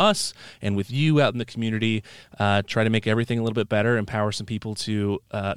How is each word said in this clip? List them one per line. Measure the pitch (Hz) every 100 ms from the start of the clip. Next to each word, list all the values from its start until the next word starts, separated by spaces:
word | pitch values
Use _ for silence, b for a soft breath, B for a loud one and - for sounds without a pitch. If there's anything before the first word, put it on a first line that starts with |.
us | 196 208 - - B B
and | - 98
with | 98
you | 123 156 151
out | 135
in | 117
the | 113
community, | - 113 110 113 110 - B B -
uh, | 104 101 101
try | -
to | 110
make | 113 107
everything | 110 117 117
a |
little | 113 110
bit | 104
better, | 107 110 120
empower | 104 113 107
some | 104 107
people | 110 110 107
to, | - 107 101 101 -
uh, | 107 98